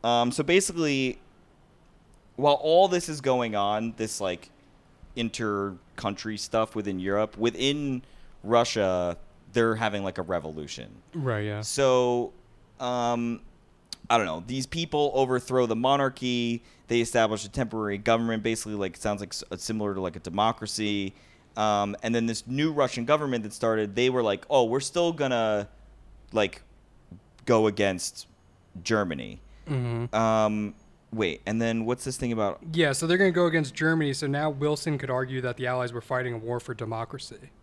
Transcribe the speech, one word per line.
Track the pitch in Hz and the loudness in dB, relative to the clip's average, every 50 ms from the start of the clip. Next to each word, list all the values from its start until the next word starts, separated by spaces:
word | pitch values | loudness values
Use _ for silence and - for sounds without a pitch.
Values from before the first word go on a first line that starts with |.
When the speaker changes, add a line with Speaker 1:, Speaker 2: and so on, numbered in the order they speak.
| - | 2
Speaker 1:
Um, | 117 120 120 120 123 | 4 4 4 4 2
so | 123 - | 0 -2
basically, | 147 143 170 190 196 - 175 170 160 151 139 135 131 127 - - - _ _ _ _ _ _ _ _ _ _ _ _ _ _ _ _ _ - _ _ _ _ | 0 4 4 4 4 2 -2 -2 0 0 2 0 0 -2 -4 -6 -14 _ _ _ _ _ _ _ _ _ _ _ _ _ _ _ _ _ -20 _ _ _ _
while | - 139 147 143 | 0 2 4 4
all | - - 156 160 175 190 190 | 4 4 6 6 8 8 6
this | 180 175 170 - | 4 0 -2 -4
is | 156 147 | -8 -2
going | 131 135 127 123 120 113 107 | 0 2 2 2 2 0 0
on, | 104 101 101 107 107 113 113 110 | 0 0 0 0 0 -2 -4 -4
this, | - 110 110 - - | -4 -6 -6 -4 -4
like, | 101 92 90 87 - - _ _ _ _ _ _ _ _ _ _ - - - | -4 -4 -4 -4 -8 -20 _ _ _ _ _ _ _ _ _ _ -20 -14 -6
inter-country | 123 117 113 - - 117 107 104 101 98 101 92 85 _ - - - - 101 104 - - 110 107 | -4 -4 -4 -4 -4 -4 -2 -2 -2 -2 -4 -6 -10 _ -18 -16 -6 -6 -6 -6 -4 -8 -8 -8
stuff | 104 - - - 110 110 110 - | -8 -8 -2 0 0 0 0 -2
within | 110 101 101 95 92 | -4 -4 -2 -4 -2
Europe, | 90 98 98 104 107 107 - | -2 0 2 0 0 0 -2
within | - 113 120 - 82 123 139 143 147 147 139 135 123 - - - - - - - - | 0 0 0 0 2 0 0 0 0 -2 -4 -4 -4 -6 -12 -20 -20 -20 -20 -20 -14
Russia, | - 101 117 117 120 - - 113 101 92 92 90 90 87 85 - - - - - - - | -2 2 4 4 4 2 0 0 2 2 2 2 0 -2 -4 -6 -12 -20 -20 -20 -20 -4
they're | - 120 113 113 110 | 0 2 2 2 2
having, | 110 117 110 101 101 98 | 0 -2 -2 -2 -2 -4
like, | 95 90 - | -4 -6 -6
a | |
revolution. | 90 82 92 85 76 78 78 78 76 71 - - 58 - - - _ _ - | -4 -2 -2 -2 -2 -6 -10 -10 -10 -10 -12 -14 -14 -16 -18 -20 _ _ -10
Speaker 2:
Right, | 175 139 131 113 104 104 | -6 -2 -2 -2 -2 -2
yeah. | 104 104 104 | -4 -4 -6
Speaker 1:
So, | 107 110 - 143 139 131 127 127 123 123 123 120 120 - - - - _ - - - _ _ - | -6 -6 0 4 4 6 6 6 4 4 2 0 -2 -4 -8 -16 -20 _ -20 -20 -20 _ _ -8
um, | 131 123 123 123 120 117 120 120 120 117 117 - - - - _ _ _ _ _ _ _ - - - - | -6 -4 -2 0 0 0 0 0 -2 -4 -4 -8 -10 -20 -20 _ _ _ _ _ _ _ -20 -18 -2 0
I | 117 | 2
don't | 117 104 | 2 2
know. | 87 78 82 87 | 0 -2 -6 -6
These | 113 127 135 127 | -8 -6 -6 -6
people | - - 170 165 160 - 147 147 143 - | -6 -4 -4 -4 -2 0 0 0 2 4
overthrow | 131 135 127 127 123 123 - 127 127 123 | 2 2 4 2 -2 0 0 2 2 2
the | 113 113 | 2 0
monarchy. | 110 120 131 139 139 139 131 127 - 127 127 123 120 120 117 117 117 - - - _ _ - | 0 2 2 4 4 2 0 -2 -2 -4 -2 0 0 0 0 -2 -4 -6 -14 -20 _ _ 0
They | 120 120 | 2 2
establish | 117 113 - 127 113 107 110 104 101 | 2 4 4 4 4 4 2 -2 -6
a | 101 | -8
temporary | - 139 131 107 110 110 107 104 101 98 | -4 -4 -4 -4 -4 -4 -2 -2 -4 -2
government, | 101 123 117 113 117 113 113 110 | 2 2 2 2 2 0 -2 -2
basically, | 104 117 113 110 - 107 107 | -2 -2 -2 -2 -4 -6 -4
like, | 101 98 92 82 | -4 -4 -4 -6
it | - | -6
sounds | - 107 104 98 | -4 -4 -4 -4
like | 104 92 - | -6 -10 -10
s-, | - - - - 87 | -12 -10 -10 -10 -10
similar | - - 110 110 104 101 98 | -6 -4 -4 -2 -2 -2 -2
to, | 95 | -2
like, | 95 90 80 | -4 -4 -6
a | - | -8
democracy. | - 90 82 98 107 110 113 - 110 104 - - 110 104 104 101 98 95 - - - - - _ _ _ _ | -10 -6 0 2 2 2 2 -2 -8 -8 -4 -2 -2 0 0 0 -2 -4 -6 -12 -20 -20 -20 _ _ _ _
Um, | - 107 107 104 101 101 101 101 - | 0 2 2 4 2 2 0 -2 -4
and | - 113 117 | -2 0 0
then | 120 117 | 0 0
this | 117 113 110 - | 0 -2 -4 -6
new | 120 127 139 151 160 | -6 -2 0 0 0
Russian | 151 147 139 123 - 127 113 | 2 2 0 0 0 -4 0
government | 120 147 151 151 139 127 117 107 | 0 2 2 2 -2 -2 -2 -4
that | 104 | -6
started, | 107 - - 113 110 110 107 104 98 | -6 -2 0 0 2 2 0 -2 0
they | 110 123 131 | 2 2 4
were | 127 127 | 4 2
like, | 117 107 101 - - - | 2 2 0 -2 -2 2
"Oh, | 147 135 123 | 4 4 4
we're | 113 120 139 | 4 2 -2
still | 135 - - 175 175 170 | -2 -2 0 0 2 2
gonna, | 165 147 143 131 123 117 113 110 107 104 101 - - - - - - - - - - - - - | 2 0 0 0 2 2 2 2 2 0 0 -4 -10 -20 -20 -20 -20 -20 -20 -20 -20 -20 -20 -4
like, | - 110 104 92 - - - - - - _ _ _ - _ _ 87 92 _ _ _ - - | 0 2 2 2 0 -8 -20 -20 -20 -20 _ _ _ -20 _ _ -20 -20 _ _ _ -12 2
go | - 120 110 110 | 4 4 6 6
against | 107 101 104 104 98 95 87 - - - - - _ - _ _ _ _ _ _ _ _ 90 | 4 4 2 0 0 0 -2 -6 -8 -10 -12 -20 _ -20 _ _ _ _ _ _ _ _ -12
Germany." | 85 - 113 107 101 87 78 67 60 50 50 - - - - - - - | -2 0 2 2 2 0 -2 -6 -8 -10 -12 -16 -20 -20 -20 -20 -8 -4
Speaker 2:
Mm-hmm. | 147 127 123 120 117 117 117 123 - | -4 -2 -2 -2 -2 -4 -4 -2 0
Speaker 1:
Um, | 110 113 110 110 110 110 107 107 107 104 101 - - - - - _ _ _ | 2 2 4 4 4 4 2 2 0 -4 -4 -8 -12 -20 -20 -20 _ _ _
wait, | - 110 107 87 73 - - | -4 -2 -2 -2 -2 -4 -4
and | 95 107 113 | -4 -2 0
then | 117 117 113 113 113 | 0 0 0 -2 -2
what's | 113 123 - - | -2 -2 -4 -4
this | - 95 | -8 -6
thing | - 131 120 | -4 -4 -4
about | 117 110 107 98 85 - - 165 | 0 0 0 0 -2 -4 -10 -6
Speaker 2:
Yeah, | 160 170 165 147 | 0 2 2 2
so | 135 - 165 | 2 0 0
they're | 165 175 185 | 2 4 4
gonna | 196 190 | 4 4
go | 170 180 175 | 4 4 2
against | 170 160 165 151 131 120 | 4 4 2 0 -2 -2
Germany, | - 156 160 165 165 151 143 131 | 0 2 2 4 2 2 0 -2
so | - 156 | -2 -2
now | 143 139 143 151 156 | -2 -2 0 0 -2
Wilson | 147 135 147 147 151 147 - 165 151 | -2 0 0 0 0 0 -2 -4 -4
could | 135 - 131 | -2 -2 -2
argue | 127 127 131 127 135 131 | -2 -2 -2 -2 -4 -4
that | 123 123 120 - | -4 -4 -4 -4
the | 127 | -4
Allies | 123 127 127 123 123 | -2 -2 -2 -2 -4
were | 117 120 | -6 -8
fighting | - - 135 127 127 127 | -6 -2 -2 -2 -2 -2
a | 120 113 | -6 -6
war | 107 117 120 120 | -4 -4 -4 -4
for | - - | -4 -8
democracy. | 123 110 120 110 113 113 113 - - 135 - - - - - 139 - - | -8 -8 -6 -6 -6 -6 -6 -8 -10 -14 -14 -14 -18 -18 -20 -20 -20 -20